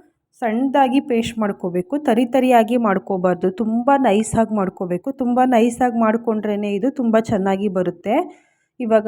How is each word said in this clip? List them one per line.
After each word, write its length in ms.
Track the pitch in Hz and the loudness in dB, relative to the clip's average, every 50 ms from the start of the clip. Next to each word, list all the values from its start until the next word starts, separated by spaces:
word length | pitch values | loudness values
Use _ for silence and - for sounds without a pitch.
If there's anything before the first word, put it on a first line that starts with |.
| - _ _ _ _ _ _ - | -12 _ _ _ _ _ _ -8
ಸಣ್ಣದಾಗಿ 580 | 254 226 214 226 262 277 254 285 269 262 240 277 | -4 -4 -2 -2 -2 0 2 2 2 2 2 0
ಪೇಸ್ಟ್ 360 | 277 285 247 226 226 233 - 220 | 0 0 0 -2 -2 -2 -4 -4
ಮಾಡ್ಕೋಬೇಕು. 540 | 214 202 196 - - 185 170 180 180 - - 302 | -4 -4 -4 -4 -6 -6 -4 -4 -4 -4 -4 -4
ತರಿ 280 | 302 277 226 226 262 | -2 0 2 2 2
ತರಿಯಾಗಿ 520 | 240 247 269 254 254 247 233 220 208 240 247 | 2 2 2 2 4 4 4 4 4 2 0
ಮಾಡ್ಕೋಬಾರ್ದು, 720 | 233 214 190 185 - - 202 185 180 185 180 170 185 185 | 0 0 0 0 -2 -4 -4 -2 0 0 0 0 -2 -2
ತುಂಬ 380 | 185 - 233 214 220 233 240 254 277 269 | -2 -2 -2 -2 -2 0 2 2 2 2
ನೈಸಾಗಿ 560 | 262 233 196 208 220 - - 220 226 214 214 | 4 2 2 2 0 0 0 0 0 0 0
ಮಾಡ್ಕೋಬೇಕು. 540 | 214 190 180 - - 196 175 175 175 - 269 | -2 -2 -2 -4 -6 -6 -4 -4 -6 -6 -6
ತುಂಬ 280 | 269 269 262 240 240 247 254 | -6 -4 -2 0 0 2 2
ನೈಸಾಗಿ 540 | 254 254 226 226 240 233 - 254 247 233 233 | 4 4 4 2 2 2 0 -2 0 0 2
ಮಾಡ್ಕೊಂಡ್ರೇ 560 | 226 220 214 233 233 - 220 214 202 214 208 202 208 208 202 | 2 2 0 0 0 -2 -2 -2 -2 -4 -4 -4 -4 -4 -4
ಇದು 140 | 202 185 269 | -2 -2 -2
ತುಂಬ 240 | 254 - 254 226 214 220 | -2 -2 0 2 2 2
ಚೆನ್ನಾಗಿ 480 | 220 - 233 196 190 196 196 190 202 214 | 2 0 0 -2 0 0 0 0 -2 -2
ಬರುತ್ತೆ. 480 | 180 190 180 180 175 - - 196 220 294 359 - - _ _ _ _ _ _ _ _ - | -2 -2 -2 -2 -4 -6 -4 -2 -2 -2 -2 -4 -8 _ _ _ _ _ _ _ _ -8
ಇವಾಗ 280 | 254 220 220 220 208 | -4 0 0 0 2